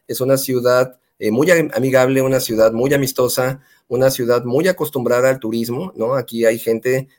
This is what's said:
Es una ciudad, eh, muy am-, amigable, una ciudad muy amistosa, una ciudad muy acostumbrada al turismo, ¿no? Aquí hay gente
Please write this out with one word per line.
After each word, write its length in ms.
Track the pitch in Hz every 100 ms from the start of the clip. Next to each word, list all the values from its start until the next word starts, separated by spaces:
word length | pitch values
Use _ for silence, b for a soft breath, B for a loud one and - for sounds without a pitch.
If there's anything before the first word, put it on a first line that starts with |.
| -
Es 140 | 123
una 160 | 131 135
ciudad, 640 | 135 127 123 123 127 - _ -
eh, 140 | 107
muy 180 | 113 165
am-, 220 | 170 151
amigable, 480 | - 131 127 127 135
una 160 | 131 127
ciudad 320 | 123 110 110
muy 240 | 113 135
amistosa, 680 | 147 131 - 123 131 127 135 b b -
una 200 | 123 131
ciudad 360 | 131 117 120
muy 240 | 123 131 185
acostumbrada 640 | 180 147 135 120 120 131
al 100 | 135
turismo, 520 | 113 117 117 123 185 -
¿no? 180 | 113
Aquí 300 | 135 120 113 113
hay 140 | 117
gente 480 | 113 113 127 131 135